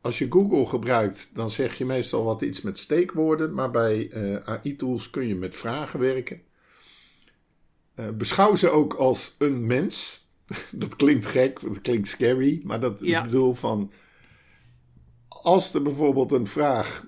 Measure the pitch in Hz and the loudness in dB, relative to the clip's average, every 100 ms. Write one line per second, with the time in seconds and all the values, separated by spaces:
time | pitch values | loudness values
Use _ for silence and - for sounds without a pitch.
0 | 120 120 127 156 202 180 117 127 113 123 | -6 -4 2 4 4 2 2 -2 0 2
1 | 104 92 - - 113 104 131 - 127 131 | 2 -4 -14 -8 -6 -2 -4 -2 -4 -2
2 | 117 117 113 110 139 - 104 - - 156 | -2 -2 -2 -2 -4 -6 -8 -8 -2 0
3 | 180 165 160 156 156 113 131 120 113 110 | 0 0 0 0 -2 -2 -2 0 2 0
4 | 110 110 101 101 - 110 147 139 131 120 | -2 -6 -4 -4 -6 -8 -6 -6 -4 -4
5 | - - 127 95 92 - 113 127 143 147 | -6 -6 -4 -4 -6 -8 -8 -6 -6 -2
6 | 127 131 123 - _ _ _ _ _ - | -2 -2 -6 -12 _ _ _ _ _ -20
7 | _ _ _ _ _ _ _ _ _ - | _ _ _ _ _ _ _ _ _ -12
8 | 113 107 113 - 202 208 175 151 147 - | -10 -6 -4 4 4 6 4 4 2 2
9 | 131 127 - _ 147 131 117 127 190 - | 2 2 -4 _ 0 0 0 0 0 -4
10 | - - _ _ _ - - - 107 - | -10 -14 _ _ _ -12 -12 -10 -10 2
11 | 139 143 107 131 131 135 - 98 - 120 | 4 4 0 2 2 2 -10 -8 -2 -2
12 | 98 - 120 131 135 165 - 110 123 101 | -2 0 2 4 2 0 -4 -2 -2 -2
13 | - 165 123 123 127 123 117 107 101 - | 0 0 2 2 2 2 -2 -2 -2 -8
14 | _ _ _ _ _ _ _ _ _ - | _ _ _ _ _ _ _ _ _ -20
15 | - _ _ - - 185 185 156 143 139 | -20 _ _ -6 4 4 4 -2 -2 2
16 | 147 131 - 139 107 - 147 123 - - | 2 4 2 2 0 0 2 2 -2 -8